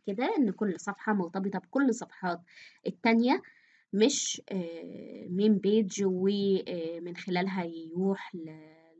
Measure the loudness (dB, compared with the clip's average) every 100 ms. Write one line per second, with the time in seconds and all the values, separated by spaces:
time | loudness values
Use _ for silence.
0 | -8 -2 0 2 2 2 -2 -2 -6 -6
1 | -2 0 0 -4 -4 -6 -4 0 2 0
2 | -4 -8 -6 -6 -8 -20 -20 _ -8 -2
3 | 2 4 4 2 -2 -20 _ _ _ 2
4 | 4 2 -4 -6 -6 -6 -6 -8 -14 -14
5 | -16 -14 -6 2 4 4 4 4 2 0
6 | 0 2 2 2 2 2 0 -4 -4 -6
7 | -10 -10 -2 0 0 -2 -4 -6 -8 -2
8 | 0 -2 -6 -12 -12 -14 -20 -20 _